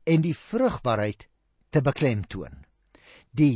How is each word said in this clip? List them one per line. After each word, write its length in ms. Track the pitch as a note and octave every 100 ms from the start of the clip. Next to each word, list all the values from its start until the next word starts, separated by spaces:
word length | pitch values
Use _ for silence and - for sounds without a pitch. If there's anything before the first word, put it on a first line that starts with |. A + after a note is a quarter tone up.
| -
en 140 | D#3+
die 120 | E3 D#3
vrugbaarheid 920 | - A3 B3+ E3 B2+ A2 G#2+ G#2 - _ _ _ _
te 120 | D3+ C3+
beklemtoon. 800 | - C#3+ G#2+ F2+ F#2+ C#2+ C#2 - _ _ _ _ - _ A#2
Die 160 | D3+